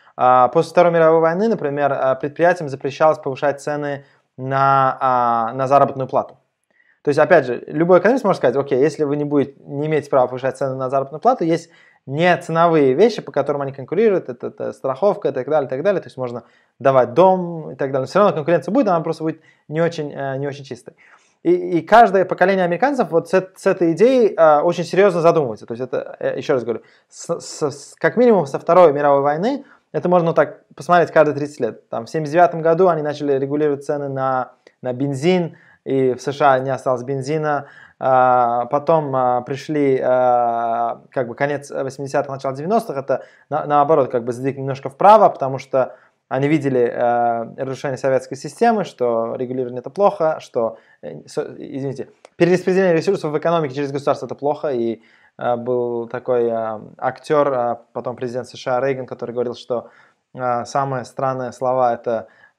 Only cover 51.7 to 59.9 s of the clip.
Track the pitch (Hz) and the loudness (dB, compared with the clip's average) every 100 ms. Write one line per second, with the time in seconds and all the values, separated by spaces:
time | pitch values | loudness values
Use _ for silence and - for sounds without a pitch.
51.7 | 139 135 117 113 _ - - 170 180 180 | -10 -8 -8 -12 _ -16 -2 2 2 0
52.7 | 185 190 165 160 196 156 147 165 170 151 | 2 2 2 0 -2 -2 -4 0 0 -2
53.7 | 127 143 139 143 139 123 120 139 147 160 | -4 -6 -4 -2 -2 -4 -6 -4 -4 -4
54.7 | 127 117 110 _ _ _ - 120 120 117 | -2 -2 -6 _ _ _ -8 -4 -4 -2
55.7 | 123 120 117 117 123 120 123 117 113 110 | -2 -2 -4 -8 -8 -2 0 0 -2 -4
56.7 | 110 - - 131 - - 151 143 131 120 | -8 -14 -8 -6 -6 -2 0 0 0 -4
57.7 | 117 _ 127 123 120 123 123 120 - - | -6 _ -12 -10 -8 -8 -8 -10 -10 -4
58.7 | 123 135 131 123 - 120 120 120 120 - | -2 -2 -4 -8 -10 -8 -6 -6 -6 -8
59.7 | 120 - | -8 -8